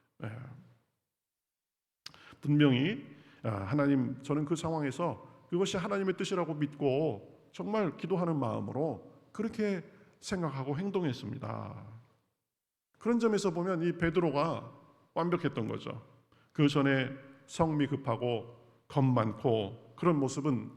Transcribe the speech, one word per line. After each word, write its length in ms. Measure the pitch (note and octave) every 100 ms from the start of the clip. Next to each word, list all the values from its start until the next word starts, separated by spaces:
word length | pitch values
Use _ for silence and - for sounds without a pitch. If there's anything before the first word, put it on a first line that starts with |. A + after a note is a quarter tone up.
| _ -
예. 80 | A2 A2+ C3 - - _ _ _ _ _ _ _ _ _ _ _ _ _ - - - -
분명히, 640 | C#3+ D3 C#3+ B2 D#3+ C4+ - - - -
"아, 80 | A2+
하나님, 720 | G2+ F#2+ D3 C#3 C#3 A#2+ B2+
저는 220 | - D3
그 100 | D3+
상황에서 720 | D#3+ D#3+ E3 C#3+ B2 E3+ - - - _
그것이 260 | F3 F#3+ G3
하나님의 400 | G3+ G3+ F#3+ F3+
뜻이라고 380 | F#3 F#3 E3
믿고 960 | D3+ D3 - C#3+ C3+ D#3 G2+ - - _
정말 440 | - F#3 A3 F3+ -
기도하는 400 | E3 F#3 E3+ D3+
마음으로 720 | A#2+ A2 G#2 B2+ D#3 F#2+ - - _
그렇게 500 | - A3 A3 G#3 F#3 - - - _
생각하고 580 | - F#3+ D#3+ C3+ C3 C#3+
행동했습니다." 960 | G3 F#3+ D#3+ - G#2 - A#2 A2 G#2 - G#2+ A2+ - _ _ _ _ _ _ _ _ _
그런 200 | A3 A#3+
점에서 320 | A3+ G3+ G3
보면 320 | E3+ F3+ F3
이 100 | E3+
베드로가 800 | E3+ E3+ F3 E3+ C#3 E3 A#2+ A#2 - - _ _
완벽했던 540 | - F3 E3+ C#3+ B2+ A2
거죠. 340 | G#2+ - A2+ - - _ _ _
그 160 | - C#3+
전에 420 | D3 C#3 C3+ B2 - - - -
성미 400 | - E3 D3+ C#3+
급하고 680 | C#3+ C3 A2+ A#2+ A2+ - - - _ _
겁 160 | D3
많고 920 | C3+ A#2+ G#2+ G#2 C3+ A2 G2+ A#2+ - -
그런 220 | E3+ D3+
모습은 520 | C3 D3+ D3 A#2 G#2+